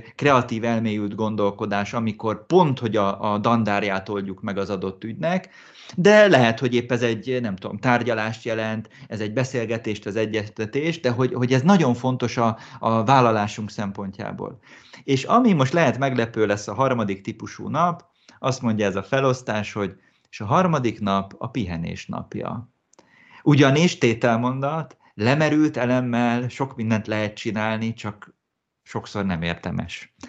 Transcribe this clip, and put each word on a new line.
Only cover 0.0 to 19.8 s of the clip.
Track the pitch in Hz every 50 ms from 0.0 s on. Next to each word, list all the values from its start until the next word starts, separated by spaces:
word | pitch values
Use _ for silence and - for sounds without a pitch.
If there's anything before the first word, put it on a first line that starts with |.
| - - -
kreatív, | - 131 143 139 123 123 123 117 113 110
elmélyült | 117 117 113 113 110 107 107 104 101 101
gondolkodás, | 101 110 107 110 104 104 101 101 - 110 95 101 101 101 -
amikor | - 120 113 110 104 - - 110 104 107 -
pont, | - 165 185 170 147 127 -
hogy | 120 110 98
a, | 107 101 98 98 - 107 107
a | 104 104
dandárját | 101 117 117 113 110 104 101 101 104 101 95 95 98 -
oldjuk | 104 101 98 98 95 -
meg | - 104 98 98
az | 98 95
adott | 101 92 92 95 92 - -
ügynek, | 113 110 - 151 165 180 185 - - - - - - - - - - -
de | - 165 202 214 214 208 202
lehet, | 160 127 120 117 113 -
hogy | 135 123 123
épp | 120 120 123
ez | 127 120
egy, | 123 117 113 107 95 131 127 123
nem | 120 107 95
tudom, | 92 - 101 98 110
tárgyalást | - 131 123 113 110 120 113 110 107 110 113 - -
jelent, | 120 110 113 110 110 110 110 107 - - - - -
ez | - 104
egy | 107 107
beszélgetést, | 107 135 127 131 - 123 113 107 113 113 113 110 104 104 -
az | 110 98
egyeztetést, | 110 110 107 104 110 104 107 - - 110 104 - 139 151 170 165 -
de | - 123
hogy, | 117 120 131 127 127
hogy | 123 123 120
ez | 131 131
nagyon | 127 175 202 180 160 127 120
fontos | 120 - 127 127 120 127 113 -
a, | 127 117 113 110 - - - - -
a | - 113 113 113 110
vállalásunk | 107 139 135 123 117 110 110 104 107 - - 107 104
szempontjából. | - - 107 98 95 - 101 95 95 - 101 101 98 98 98 101 127 - _ - - - - - - -
És | - - 139 135 -
ami | - 196 240 254 226
most | 190 147 131 131
lehet | 160 170 165 147 143 120
meglepő | 139 139 127 123 113 113 - 113 107
lesz | 101 104 104 - 113
a | 101
harmadik | 117 135 131 127 117 107 98 98 95
típusú | - 117 104 - - 104 - - 101 101
nap, | 120 147 170 175 170 170 - _ _ _ _ _ - _
azt | - 135 127 -
mondja | 127 117 107 107 104
ez | 98 92
a | 98
felosztás, | 95 - 135 135 135 131 127 131 - - 107 107 101 -
hogy | - 110